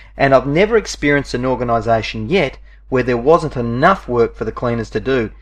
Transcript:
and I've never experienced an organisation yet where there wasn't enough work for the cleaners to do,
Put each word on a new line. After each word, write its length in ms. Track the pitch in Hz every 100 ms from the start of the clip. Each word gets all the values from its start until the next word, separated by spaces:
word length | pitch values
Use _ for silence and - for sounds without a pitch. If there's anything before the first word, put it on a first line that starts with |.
| - -
and 200 | 139 131
I've 120 | 131
never 300 | 151 208 226
experienced 560 | 196 - 147 143 131
an 120 | 123 127
organisation 840 | 123 120 117 110 113 104 113 110
yet 300 | 185 151 - - - -
where 140 | 127
there 140 | 123 120
wasn't 400 | 127 170 156 131
enough 500 | 117 120 160 190 -
work 280 | 120 113 -
for 100 | 110
the 60 |
cleaners 380 | - 123 117 110
to 100 | 110
do, 300 | 104 131 107 -